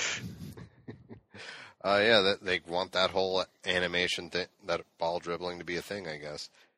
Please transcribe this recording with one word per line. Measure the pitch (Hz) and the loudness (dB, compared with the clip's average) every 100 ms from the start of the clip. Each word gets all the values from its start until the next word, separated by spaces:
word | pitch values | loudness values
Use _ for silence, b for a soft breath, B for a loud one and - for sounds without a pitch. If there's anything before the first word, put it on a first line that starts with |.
| B B B B B - - - - - - - _ B B B B B | B B B B B -14 -18 -18 -18 -18 -18 -20 _ B B B B B
Uh, | 95 101 | 2 6
yeah, | 104 113 | 8 8
that, | 95 101 | 6 2
they | 98 90 85 | 0 -2 0
want | 87 92 | -2 0
that | 92 92 | 2 2
whole | 92 95 92 90 _ 98 | 2 2 0 -2 _ -2
animation | 90 90 87 90 - 85 | 0 2 2 0 -2 -4
thing, | 87 90 _ 98 | -4 -4 _ -4
that | 85 - _ | -4 -4 _
ball | 82 87 | -2 -2
dribbling | 85 85 90 87 | -4 -4 -4 -6
to | 85 | -6
be | 87 | -6
a | |
thing, | - 101 87 | -4 -8 -8
I | 76 | -10
guess. | 73 73 - _ _ | -10 -10 -12 _ _